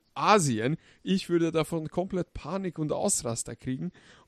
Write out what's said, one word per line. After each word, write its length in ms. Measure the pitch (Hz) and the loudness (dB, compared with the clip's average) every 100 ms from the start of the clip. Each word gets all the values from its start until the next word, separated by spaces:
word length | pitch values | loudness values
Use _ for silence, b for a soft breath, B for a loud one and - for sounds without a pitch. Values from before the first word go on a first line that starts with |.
| _ - | _ -2
Asien. 640 | 160 214 147 110 120 160 b b | 6 6 6 2 0 -2 b b
Ich 260 | 196 185 - | 0 0 2
würde 220 | 170 165 | 2 2
davon 380 | 160 156 165 156 | 0 0 -2 -6
komplett 440 | - 190 185 165 | -4 -4 -2 -6
Panik 460 | - 139 190 190 160 | -8 -8 -6 -6 -4
und 120 | 156 | -4
Ausraster 640 | - 202 - 117 113 - 117 | -2 0 -2 -2 -6 -8 -10
kriegen. 360 | 131 131 170 - b b | -8 -6 -6 -10 b b